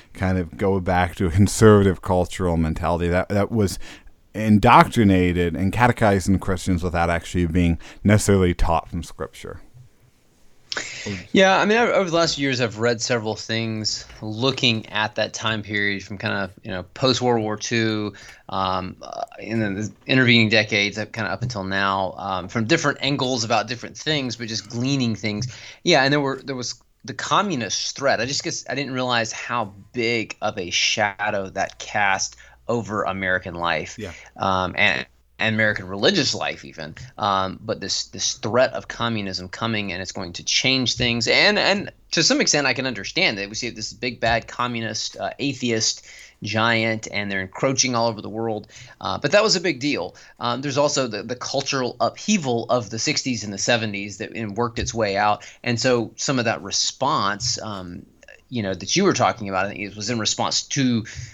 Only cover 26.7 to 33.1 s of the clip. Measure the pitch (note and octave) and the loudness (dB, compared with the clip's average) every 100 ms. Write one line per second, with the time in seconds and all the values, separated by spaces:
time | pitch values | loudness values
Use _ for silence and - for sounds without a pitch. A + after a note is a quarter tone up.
26.7 | - _ _ B2+ C3 - D#3+ G3+ D3+ G#2 | -10 _ _ -14 -8 0 0 2 -2 -4
27.7 | - - - C#3 G2+ B2 C#3 - - - | -4 -6 -2 0 0 0 -4 -6 -8 -6
28.7 | C3 C#3 B2+ B2+ A#2+ A2 - - A#2+ G#2 | -6 -6 -4 0 0 0 -4 -6 -4 -4
29.7 | G2+ G2 B2 A2+ A#2+ G#2 - G#2+ F#2+ F2 | -8 -12 -2 0 0 -2 -6 -6 -4 -4
30.7 | - - - G#2 G2 G#2+ G#2 F#2+ F2 F#2 | -2 0 2 0 0 -2 -2 -4 -4 -4
31.7 | - - G#2+ G2+ F#2+ - - - - - | -6 -6 0 0 0 -2 -10 -20 -14 -4
32.7 | A#2+ A2 G#2 - | -2 -2 -4 -2